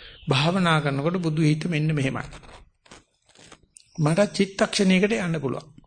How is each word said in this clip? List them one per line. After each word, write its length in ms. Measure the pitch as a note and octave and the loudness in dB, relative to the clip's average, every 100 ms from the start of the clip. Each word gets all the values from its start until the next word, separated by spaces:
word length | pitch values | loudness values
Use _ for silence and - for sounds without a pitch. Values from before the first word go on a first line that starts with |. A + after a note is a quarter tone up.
| - - - | -20 -14 -2
භාවනා 520 | C3+ D3+ F#3+ F3 D#3 | 0 2 2 2 2
කරනකොට 380 | D3 C3+ D3 F#3 | 0 0 -2 -2
බුදු 220 | E3 D#3 | -2 0
හිත 220 | D#3 D3+ F3+ | 2 2 -2
මෙන්න 240 | D#3+ D#3 | -2 0
මෙහෙමයි. 360 | D3+ C3+ B2 - - - - - _ _ - _ _ _ - - - _ - _ - | 0 -2 -4 -10 -14 -20 -20 -20 _ _ -20 _ _ _ -20 -20 -20 _ -20 _ -2
මට 320 | D3+ E3 G#3 | 0 2 2
චිත්තක්ෂණයකට 800 | - G3 - G#3+ - F#3+ F#3 G3+ A3 | 0 -2 0 -2 2 4 4 2 0
යන්න 240 | F3+ E3 | -2 -4
පුළුවන්. 280 | C3+ - - - | -4 -6 -10 -20